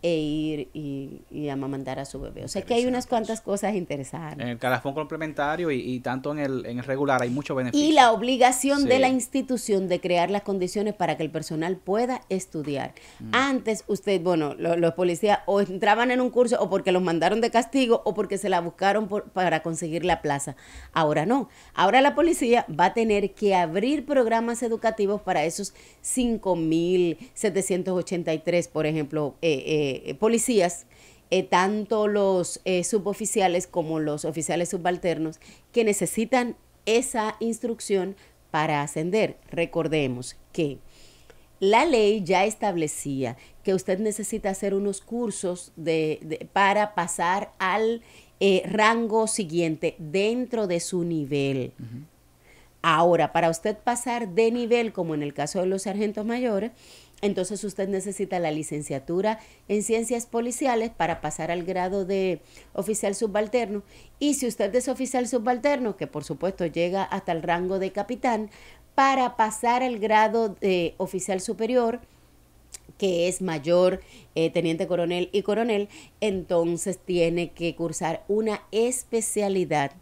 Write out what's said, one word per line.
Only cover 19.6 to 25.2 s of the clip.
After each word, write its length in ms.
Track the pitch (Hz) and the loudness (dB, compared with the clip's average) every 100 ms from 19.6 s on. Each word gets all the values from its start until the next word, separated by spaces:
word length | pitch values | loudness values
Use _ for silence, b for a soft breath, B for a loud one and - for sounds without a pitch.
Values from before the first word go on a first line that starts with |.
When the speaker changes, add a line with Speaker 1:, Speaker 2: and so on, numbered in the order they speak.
Speaker 1:
conseguir 420 | 165 160 170 165 175 | -2 -6 -4 -2 0
la 160 | 160 | 0
plaza. 340 | 151 139 - - B B B | 0 -2 -4 -12 B B B
Ahora 320 | 160 156 151 165 | 0 2 2 2
no. 240 | 269 226 B B | 0 -2 B B
Ahora 280 | - 180 254 | 2 4 6
la 120 | 277 | 4
policía 500 | 277 330 - 247 240 - 147 | 4 2 2 4 2 2 2
va 80 | 180 | 2
a 60 | |
tener 400 | - 226 202 196 | 4 2 2 0
que 220 | - 208 185 | 0 2 4
abrir 500 | 170 170 233 294 247 | 2 0 0 -2 0
programas 560 | 277 226 226 233 233 | 2 4 2 0 -2
educativos 600 | 240 226 226 220 196 202 | -2 0 -2 0 0 0